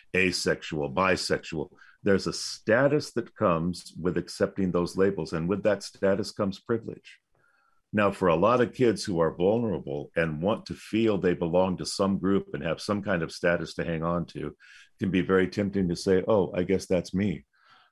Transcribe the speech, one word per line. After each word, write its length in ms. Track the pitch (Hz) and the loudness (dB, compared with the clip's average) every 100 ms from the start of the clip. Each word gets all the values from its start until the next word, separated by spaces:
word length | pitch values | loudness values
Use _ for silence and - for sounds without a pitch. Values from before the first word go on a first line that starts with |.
| _ 90 | _ 0
asexual, 760 | 92 87 85 80 - 78 73 | 0 0 -2 -2 -4 -6 -4
bisexual. 760 | 65 95 90 - 90 - 82 - _ - _ | 0 2 2 0 -4 -4 -8 -8 _ -20 _
There's 240 | - 95 85 | 0 0 0
a 60 | |
status 800 | - - - - 110 139 147 - | -6 -8 -6 2 4 4 2 -2
that 240 | - 113 - | -6 -6 0
comes 580 | 107 82 85 87 - - | 2 2 0 -4 -10 -6
with 180 | 82 87 | -4 -2
accepting 540 | 85 - 98 - 95 | -4 -2 -2 0 0
those 240 | 87 87 92 | 0 0 0
labels, 360 | 95 95 78 | 0 0 -4
and 160 | 85 85 | -4 -2
with 140 | 98 | 0
that 220 | 104 98 | 0 -2
status 480 | - - 98 98 101 | -4 -2 0 0 -2
comes 260 | - 101 95 | -4 -4 -4
privilege. 600 | - 117 - - - - _ _ _ _ _ _ _ | -4 -4 -4 -14 -16 -20 _ _ _ _ _ _ _
Now, 180 | 104 101 | 2 2
for 180 | 98 92 | 4 4
a 80 | 82 | 4
lot 240 | 101 123 | 4 4
of 140 | 113 | 2
kids 300 | - 123 95 | 2 2 2
who 160 | - 87 | 0 0
are 140 | 80 | 0
vulnerable 760 | 73 90 110 117 82 71 71 71 - | 2 2 2 0 -4 -4 -8 -6 -2
and 260 | 82 76 | -2 0
want 240 | 90 110 - | -2 -2 -4
to 80 | |
feel 440 | 87 - 107 113 101 | -14 -4 0 2 2
they 160 | 90 | 2
belong 420 | 82 85 87 92 90 | 0 0 2 2 0
to 100 | 80 | -6
some 320 | - 98 98 | -2 0 2
group 300 | 90 98 98 | 2 0 0
and 120 | 76 | -6
have 160 | 82 78 | -4 -4
some 200 | - 104 | -2 -4
kind 220 | 101 92 | -2 -2
of 100 | 80 | -2
status 420 | - 87 85 80 | -2 0 0 -2
to 100 | - | -6
hang 180 | 85 82 | -4 -2
on 240 | 82 87 82 | -2 -2 -4
to, 220 | 76 73 | -8 -10
it 60 | - - - - - | -12 -20 -20 -20 -6
can 140 | 98 | -2
be 100 | 92 | 0
very 240 | 90 95 92 | 2 2 2
tempting 420 | - 101 98 90 | 0 -2 0 -2
to 80 | 85 | 0
say, 280 | - 95 - | 2 2 4
"Oh, 260 | 107 90 | 2 2
I 120 | 90 | 0
guess 220 | 90 92 - | 0 0 0
that's 280 | 92 85 | -2 0
me." 300 | 92 104 73 - _ _ - _ | -2 -2 -4 -10 _ _ -20 _